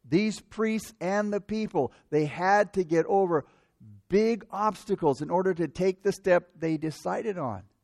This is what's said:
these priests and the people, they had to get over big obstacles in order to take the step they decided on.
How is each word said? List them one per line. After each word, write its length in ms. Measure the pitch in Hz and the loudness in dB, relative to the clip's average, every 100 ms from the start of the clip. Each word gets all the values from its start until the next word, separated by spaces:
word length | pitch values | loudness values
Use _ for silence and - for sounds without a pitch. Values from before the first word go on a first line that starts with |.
| 117 | 0
these 320 | 165 214 - | 0 0 -4
priests 540 | _ - 220 220 - _ | _ -4 -2 -2 -6 _
and 280 | 175 202 208 | -4 -2 -2
the 120 | 202 | -4
people, 500 | 196 214 214 175 123 _ _ | -4 -6 -2 -2 -2 _ _
they 160 | 147 | -2
had 480 | 147 131 185 202 202 | 0 0 4 4 4
to 100 | 190 | 0
get 200 | 170 165 | 2 0
over 400 | 160 196 185 160 - _ _ _ 113 104 _ | 2 2 2 0 -2 _ _ _ -20 -20 _
big 380 | 196 220 226 - | 2 2 0 -6
obstacles 680 | 190 214 196 - 190 160 131 | -2 -2 -2 -6 0 2 0
in 80 | 156 | 0
order 240 | 175 190 | 0 0
to 160 | 170 160 | 0 -4
take 340 | - 190 185 | 0 0 0
the 100 | 202 | -4
step 360 | 190 190 175 - 160 | -2 2 2 0 -8
they 200 | 165 160 | -4 -2
decided 580 | 156 - 180 196 226 180 | -4 -6 -6 -6 -6 -6
on. 280 | 135 98 - _ | -6 -8 -14 _